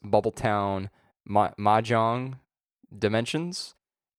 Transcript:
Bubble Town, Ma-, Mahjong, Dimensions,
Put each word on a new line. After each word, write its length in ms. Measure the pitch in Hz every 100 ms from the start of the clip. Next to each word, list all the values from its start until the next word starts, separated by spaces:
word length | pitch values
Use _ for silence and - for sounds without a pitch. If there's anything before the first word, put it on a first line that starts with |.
Bubble 280 | 104 107 110
Town, 580 | - 113 104 101 95 95 - _ _ -
Ma-, 260 | 101 104 -
Mahjong, 760 | 104 110 113 117 113 120 131 131 _ _ _ _ _ 104
Dimensions, 800 | 104 110 120 156 175 180 - - _ _ _